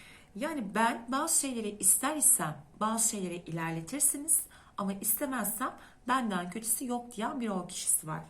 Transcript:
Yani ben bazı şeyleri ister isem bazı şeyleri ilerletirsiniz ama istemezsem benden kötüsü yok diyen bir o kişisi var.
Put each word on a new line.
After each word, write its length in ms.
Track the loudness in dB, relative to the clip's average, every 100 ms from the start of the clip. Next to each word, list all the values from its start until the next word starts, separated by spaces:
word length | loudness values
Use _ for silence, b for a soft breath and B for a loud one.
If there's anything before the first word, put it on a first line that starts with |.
| B B B -6
Yani 240 | -4 -2 -2 2
ben 300 | 2 2 0
bazı 320 | 0 2 2
şeyleri 380 | 2 -2 -4 0
ister 360 | 4 4 2 4
isem 420 | 4 4 2 -6 -10 -2
bazı 300 | 0 2 2
şeyleri 260 | 0 -4 -6
ilerletirsiniz 1040 | -6 -4 -2 -4 -4 0 2 2 2 0 0 B B B
ama 160 | -4
istemezsem 840 | -2 0 0 0 -2 -2 -2 -4 -6 B B 0
benden 420 | 0 2 0 -2
kötüsü 380 | -4 -2 -2 0
yok 280 | -4 -4 -4
diyen 260 | -4 -2
bir 80 | -2
o 180 | -2 -4
kişisi 400 | -4 0 0 0
var. 160 | -8